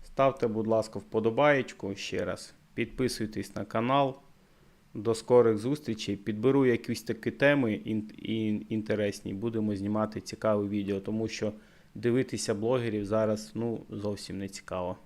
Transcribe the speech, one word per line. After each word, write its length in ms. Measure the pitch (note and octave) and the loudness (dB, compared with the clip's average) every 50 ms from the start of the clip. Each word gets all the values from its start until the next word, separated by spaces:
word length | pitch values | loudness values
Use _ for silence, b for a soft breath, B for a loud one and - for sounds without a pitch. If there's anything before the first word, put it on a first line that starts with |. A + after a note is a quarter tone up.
| - | -18
Ставте, 420 | - - - C3+ C3+ C3 C3 - | -12 0 4 4 4 4 2 -2
будь 200 | A#2 G#2 A2 A2 | 0 0 0 2
ласка, 320 | A2 A2 A2 G#2+ - - G#2 | 4 4 2 2 0 -4 -10
вподобаєчку 960 | F#2+ - - A2 G#2+ A2+ A2+ B2 C#3+ D3 D3 C3+ B2 - - - - G2+ G2 | -10 -2 -2 2 2 2 4 6 6 6 6 4 2 -2 -8 -8 -6 -8 -6
ще 300 | - - - - - F#2 | -6 -8 -6 -4 -2 -2
раз. 300 | F2+ F2+ - - - - _ _ _ _ | -2 -4 -6 -8 -16 -20 _ _ _ _
Підписуйтесь 840 | - A#2 A#2 - - C3 A#2+ A#2+ - A#2 G#2+ - G2+ G2 - - | -4 -4 -4 -2 -2 -2 -2 0 -2 -6 -4 -4 -6 -8 -8 -8
на 80 | G#2 G#2 | -10 -10
канал. 500 | - - A2+ A2+ B2 C3+ C#3+ C#3+ C3+ C3 - - - - b b b b b b b b b b b - | -4 -2 -2 0 2 4 4 2 2 0 -6 -16 -20 -20 b b b b b b b b b b b -12
До 200 | A#2+ G#2 A2+ A2+ | -4 0 0 0
скорих 440 | - - - B2 B2 A#2 A2+ A2+ G#2+ | 0 2 6 8 8 8 8 6 2
зустрічей. 580 | G#2 B2 C#3+ D3 - - A#2 G#2+ - - G2+ | 0 -2 -2 -2 -2 -6 -6 -6 -4 -4 -4
Підберу 500 | G2+ - - G#2+ G#2+ A2 C3 C3+ C#3 C3+ | -4 -4 -6 -4 2 2 4 6 6 6
якісь 360 | B2+ A#2 A2+ - - A#2 A2 - | 6 4 2 0 -4 -6 -6 -4
такі 280 | - A2+ - - A#2+ | -6 -6 -4 -4 -6
теми 420 | A2 - C#3 C#3+ C#3+ C#3+ C3 A2+ G#2+ | -2 2 4 4 4 4 2 2 0
ін-, 380 | - - A2+ A2 G#2+ G#2+ G#2+ - - | -2 -2 -4 -4 -4 -4 -6 -12 -12
ін-, 480 | - - A2 A2+ A2 G#2+ G#2 G#2 G#2+ - | -6 -4 -2 -2 0 0 -2 -2 -2 -4
інтересні. 680 | A2+ A2 G#2 G#2+ A2+ G#2 G#2 G#2 G2+ - - G2+ G2+ | -4 -4 -2 -2 0 0 0 -2 -2 -4 -8 -8 -8
Будемо 420 | G2 G2+ A#2 A2+ A2+ A2 G#2+ G#2 | -4 -4 -4 -2 0 -2 0 -2
знімати 440 | F#2+ G2 G#2 G#2 G#2+ G#2+ G#2+ G#2+ A#2 | -2 -2 -2 0 0 0 0 -2 -8
цікаві 480 | F#2+ - - - - A2 G#2+ G#2 G2+ G2+ | -10 -10 -12 -2 0 2 2 2 2 0
відео, 320 | G2+ G#2 G2+ G2 G2+ G2 | -2 -2 0 0 -2 -2
тому 280 | G2 - G#2+ A2 A2+ A2 | -2 -4 -4 -2 -2 -4
що 240 | - - - G#2+ G#2+ B B B B B B B B | -4 -4 -4 -4 -4 B B B B B B B B
дивитися 600 | G#2+ G#2+ A#2+ A#2+ B2+ C3 B2+ - G#2+ - - A2+ | -4 0 2 2 2 0 0 -4 -6 -2 -2 -2
блогерів 520 | G2+ G#2+ A#2 B2+ C3 A#2+ A#2 G#2+ G#2+ G#2 | -2 0 0 0 2 0 0 -2 -2 -2
зараз, 440 | G2 G#2+ A2 A2 G#2+ G#2+ G#2+ - - - | 0 0 2 2 2 0 -2 -4 -8 -8
ну, 260 | A2 A#2 A#2+ A2 - - - | -4 -4 -4 -4 -6 -8 -10
зовсім 480 | - G#2+ G2+ G#2 G2+ F#2+ - - F2+ G2 | -10 -6 -4 -4 -4 -6 -8 -10 -8 -6
не 100 | G2 F#2+ | -8 -8
цікаво. 480 | - - - - F#2 F#2 F2+ F2 F#2+ - - | -8 -12 -10 -6 -6 -4 -4 -4 -6 -8 -12